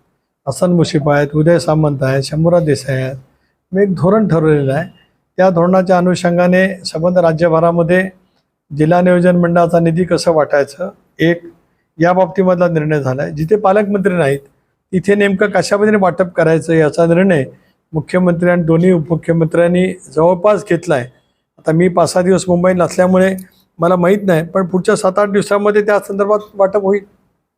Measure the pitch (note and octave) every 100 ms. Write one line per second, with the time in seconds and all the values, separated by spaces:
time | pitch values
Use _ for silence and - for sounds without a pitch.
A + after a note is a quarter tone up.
0 | _ _ _ _ - - F3+ F3 D#3+ D#3
1 | D3 C#3+ C#3+ D3+ D#3 E3+ - D#3 D3+ C3+
2 | C3 C3+ C3+ D3+ E3 F3 D#3 C#3 - C3
3 | C3 C3+ - _ _ _ _ F#3 G3+ E3
4 | E3+ A3 G3+ D#3+ D#3 D3+ C3+ C#3 F3+ -
5 | _ _ _ - F#3 E3+ F3 F#3+ F3+ F3+
6 | F3+ F3 F3 F3 F3+ F#3 F#3+ F#3 - D#3+
7 | F3 F3+ E3 D#3 E3+ D#3+ E3+ E3+ E3 F#3
8 | F#3+ - _ _ _ _ _ C#3+ D#3 F3
9 | F3+ F3+ F3+ F3 E3+ F3 E3+ E3+ E3 E3
10 | F3 E3 - D#3 C#3 D3 C#3 - F#3+ -
11 | _ - D#3+ E3+ - - _ _ _ -
12 | E3+ F3+ F3+ F#3+ F#3 F3+ F3+ D#3+ D3+ D3+
13 | C3 B2+ E3 D3+ D#3+ G#3 G3+ G3+ G3+ G3+
14 | F#3+ F3+ C#3 C#3 - _ _ _ _ F#3
15 | F3+ G#3 G3+ F#3+ G#3 F#3+ E3 G3+ G#3+ G#3+
16 | F#3 E3 F3+ - D#3+ D#3+ D#3+ D#3+ D3+ C#3+
17 | E3+ E3+ G3 D#3+ B2+ - _ _ _ D#3
18 | - F#3 F3+ E3+ F3 F3 D#3+ E3 F3+ F3+
19 | D3 E3 - E3 D#3+ E3 E3+ F3+ F#3 F#3
20 | - D3+ E3+ F3+ G#3 G#3 G3+ E3+ E3+ C#3+
21 | B2 _ _ _ _ _ - D#3+ F#3 F3
22 | D#3+ F#3 F3+ F3+ F3+ F3 F#3 F3+ E3 -
23 | F#3 F#3 F#3+ F#3+ - _ _ - E3 F#3
24 | F3 G#3 G3 D#3+ E3+ F#3+ F#3 F#3 F3 G#3
25 | F#3+ F#3+ G#3 G3 G3 G3+ G#3 G#3 G#3 G3+
26 | G3+ G3 G3+ G#3 G#3 G3+ F#3+ G#3 G3 G3+
27 | G3 _ _ _ _